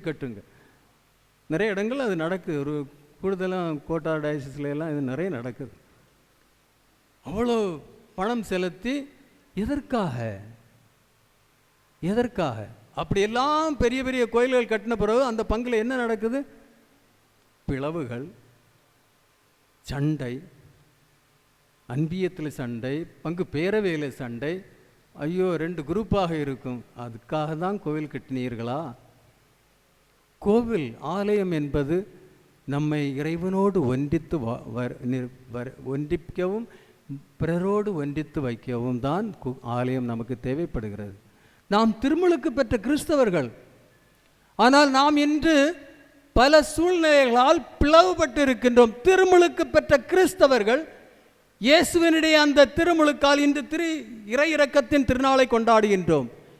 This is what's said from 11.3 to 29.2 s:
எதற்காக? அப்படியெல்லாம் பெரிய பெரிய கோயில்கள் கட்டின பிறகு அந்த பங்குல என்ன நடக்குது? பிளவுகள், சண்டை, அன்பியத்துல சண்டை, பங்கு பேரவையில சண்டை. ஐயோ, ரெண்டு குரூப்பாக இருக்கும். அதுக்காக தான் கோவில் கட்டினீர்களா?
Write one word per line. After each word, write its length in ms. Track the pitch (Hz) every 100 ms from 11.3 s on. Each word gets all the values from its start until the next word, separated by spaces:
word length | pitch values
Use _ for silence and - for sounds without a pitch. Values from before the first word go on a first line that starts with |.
| _ _ _ _ _ _ _
எதற்காக? 640 | 165 220 247 - 151 110 101 - _ -
அப்படியெல்லாம் 840 | 165 196 208 240 277 302 320 254
பெரிய 260 | 233 262
பெரிய 260 | 254 254 233
கோயில்கள் 360 | 233 254 254 226
கட்டின 280 | 220 220
பிறகு 300 | 220 208 233
அந்த 200 | 262 220 214
பங்குல 220 | 214 247
என்ன 240 | 226 233 262
நடக்குது? 500 | 233 220 226 269 285 - _ _ _ _ _ _ _ _ _ _ -
பிளவுகள், 540 | 135 147 170 120 120 160 - _ _ _ _ _ _ _ _ _ _ _ _ _ _
சண்டை, 600 | - 139 147 147 123 131 - _ - _ _ _ _ _ _ _ _ _ _ _ -
அன்பியத்துல 580 | 127 160 185 180 180 151
சண்டை, 580 | 139 123 117 131 147 170 -
பங்கு 240 | 156 175 175
பேரவையில 580 | 143 180 214 196 156 143
சண்டை. 560 | - 123 117 147 185 - _ _ _ _
ஐயோ, 440 | - 147 180 185 160
ரெண்டு 240 | 160 170
குரூப்பாக 500 | 143 190 - 202 175
இருக்கும். 520 | 160 139 127 131 123 - 123
அதுக்காக 580 | 120 113 - 156 151 156
தான் 240 | 180 202
கோவில் 260 | 151 151 151
கட்டினீர்களா? 880 | 131 - 131 127 113 117 139 156 117 _ _